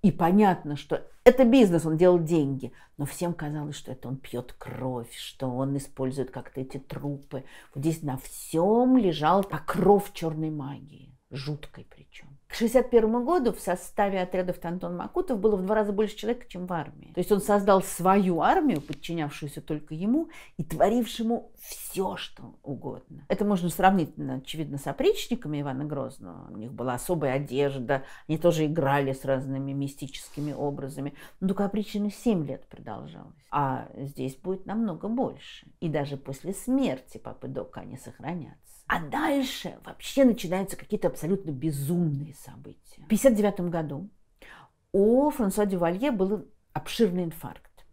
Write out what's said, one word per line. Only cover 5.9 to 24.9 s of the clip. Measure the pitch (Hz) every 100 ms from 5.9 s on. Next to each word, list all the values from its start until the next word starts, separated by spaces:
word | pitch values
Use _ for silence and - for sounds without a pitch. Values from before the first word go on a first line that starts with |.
| - 131 139 127
как-то | 135 - -
эти | 131 139
трупы. | - 139 143 139 - 135 - - -
Вот | 139
здесь | 151 156
на | 147 131
всём | - - - 160 185 226 254 262
лежал | 196 151 151 190
покров | 196 151 - - 185 202 -
чёрной | - 165 156 160
магии, | 151 135 139 135 - - - _
жуткой | - 135 151 - - 110
причём. | - - - - - _
К | -
шестьдесят | 226 254 247
первому | 240 220 240
году | 247 359 240
в | -
составе | - 185 - - 202 190
отрядов | 180 185 180 175
Тантон | 170 180 175 175
Макутов | 202 349 370 226
было | 214 202
в |
два | 185 214
раза | 208
больше | 202 214 -
человек, | 208 240 -
чем | 180 180
в |
армии. | 170 143 - -
То | -
есть | 180
он | 208
создал | 196 208 196 190
свою | 190 - 180 196 190 165
армию, | 180 349 302 160
подчинявшуюся | - 147 - 165 147 - 147 151
только | - 151 151
ему, | 156 202 277 330 - - -
и |
творившему | - 160 180 240 233 - 226 233 - -
всё, | - - - 180 196 190
что | - - 117 -
угодно. | - 123 131 113 - 151 -
Это | 185 208
можно | 196 175
сравнить, | - 190 196 151 -
очевидно, | 143 131 - 156 143 139
с |
опричниками | 139